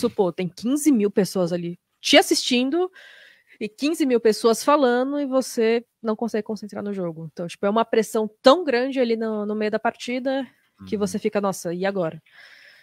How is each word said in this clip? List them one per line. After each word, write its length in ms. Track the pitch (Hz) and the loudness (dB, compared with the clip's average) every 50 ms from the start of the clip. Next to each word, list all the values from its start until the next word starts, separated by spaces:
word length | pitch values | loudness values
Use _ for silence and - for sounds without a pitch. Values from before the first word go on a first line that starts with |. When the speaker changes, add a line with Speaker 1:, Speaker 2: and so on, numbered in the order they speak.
| 247 | -2
Speaker 1:
Uhum. 60 | 233 | -4
Speaker 2:
supor, 220 | - - 196 175 - | 0 0 0 0 0
tem 140 | - 185 | -4 -6
quinze 440 | 170 - - 196 240 277 294 294 311 | -6 -6 -6 -4 -2 -2 2 2 4
mil 180 | 269 214 202 208 | 4 4 2 2
pessoas 420 | - 220 185 - - 190 175 165 180 | 2 0 0 0 0 -2 -2 -2 -2
ali 260 | 175 170 170 180 _ _ _ _ _ | -4 -6 -8 -10 _ _ _ _ _
te 180 | - - 277 | 0 6 6
assistindo 720 | 330 381 - 339 - - - 254 240 254 269 302 349 370 370 _ - - - - - - - - _ _ _ - - | 6 6 6 0 -2 0 0 0 0 0 0 0 -2 -2 -2 _ -14 -20 -20 -20 -20 -20 -20 -20 _ _ _ -12 -10
e 80 | 220 | -10
quinze 380 | 208 _ - 262 294 330 - 311 | -10 _ -4 -2 -2 0 0 0
mil 140 | 262 247 226 | 2 2 4
pessoas 440 | - 220 208 - - 226 226 - - | 4 2 2 4 2 2 2 2 2
falando 560 | 294 294 302 269 240 240 247 254 277 285 294 | 2 4 4 4 4 2 2 0 -2 -2 -4
e 60 | 285 | -4
você 580 | 254 262 262 254 - - 240 220 226 233 233 233 _ _ _ - | 0 0 -2 -2 -2 -2 0 0 2 2 0 -4 _ _ _ -6
não 120 | 220 220 | -6 -4
consegue 280 | - 240 214 - 214 214 | -4 -4 -4 -4 -6 -6
concentrar 400 | - 220 196 214 202 196 214 202 | -6 -8 -10 -10 -12 -12 -10 -8
no 100 | 202 202 | -8 -6
jogo. 360 | 190 180 170 160 160 165 156 | -6 -6 -6 -8 -10 -14 -14
Então, 160 | - - 175 | -10 -10 -10
tipo, 180 | 170 - - 208 | -10 -8 -2 -2
é 40 | 202 | 0
uma 160 | 214 226 226 | 2 0 0
pressão 440 | - - 220 214 - - 226 220 208 _ _ - | 2 0 0 0 0 -2 -4 -4 -4 _ _ 6
tão 200 | 262 285 359 349 | 6 6 6 4
grande 360 | 294 240 240 254 277 247 269 | 0 0 0 0 -2 0 0
ali 160 | 247 226 226 | 0 0 0
no, 280 | 220 226 220 220 208 208 | -2 -2 -4 -4 -4 -4
no 100 | 208 214 | -4 -4
meio 160 | 214 208 214 | -2 -2 -2
da 80 | 214 214 | -2 -2
partida 640 | - 233 226 - - 247 247 262 247 277 262 269 262 - _ _ _ _ _ - 196 | -2 -2 -4 -4 -8 -6 -6 -4 -2 -2 -4 -4 -6 -8 _ _ _ _ _ -18 -10
que 80 | 190 220 | -6 -4
Speaker 1:
Uhum. 40 | 196 | -2
Speaker 2:
você 180 | 208 190 - 208 | -2 -2 -4 -2
fica, 200 | - 214 - 202 | -4 -2 -2 0
"Nossa, 340 | 202 196 180 - - 175 170 | -2 -2 -4 -4 -6 -8 -6
e 120 | 180 190 | -2 -4
agora?" 360 | 196 196 190 170 160 160 156 _ _ _ - - - - - - - - _ | -2 -2 0 -2 -2 -4 -8 _ _ _ -20 -20 -20 -20 -20 -20 -20 -20 _